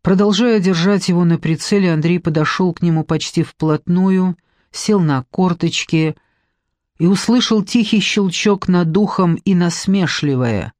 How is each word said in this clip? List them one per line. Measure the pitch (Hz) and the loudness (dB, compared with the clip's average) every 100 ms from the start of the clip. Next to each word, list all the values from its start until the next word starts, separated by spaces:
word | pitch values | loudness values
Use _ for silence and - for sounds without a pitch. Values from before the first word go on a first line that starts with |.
Продолжая | - 190 208 196 240 220 | 2 2 2 2 2 2
держать | 185 175 180 202 190 | 0 0 0 0 0
его | 175 | 0
на | 175 165 | 2 0
прицеле, | 156 160 - 202 185 | -2 -4 -2 0 2
Андрей | 160 156 175 | 0 0 -2
подошел | 170 156 151 - 185 | 0 -2 -2 0 -2
к | 165 | 0
нему | 175 160 | 0 0
почти | 151 156 - - | -2 -4 -4 -4
вплотную, | 160 - 160 151 - 175 190 190 185 175 _ _ _ | -4 -2 -2 -2 0 0 2 2 0 -4 _ _ _
сел | - - 208 | -10 -2 0
на | 160 135 127 | 2 -2 -4
корточки | - 185 170 165 - - 160 156 151 _ _ _ _ _ _ _ _ | -2 -2 0 -4 -4 -2 -2 -2 -4 _ _ _ _ _ _ _ _
и | 165 | 0
услышал | 190 - 247 - 220 | 0 2 0 2 0
тихий | 196 240 214 214 | 0 -2 2 0
щелчок | - - 196 170 214 196 - | 0 -2 -2 0 0 0 0
над | 180 175 160 | 0 2 0
ухом | 208 - 180 | 0 0 0
и | 165 - 185 | 0 0 2
насмешливое | 175 165 - 196 165 - 147 131 123 104 87 - | 0 -2 -2 0 0 -2 -2 -2 -2 -2 -6 -12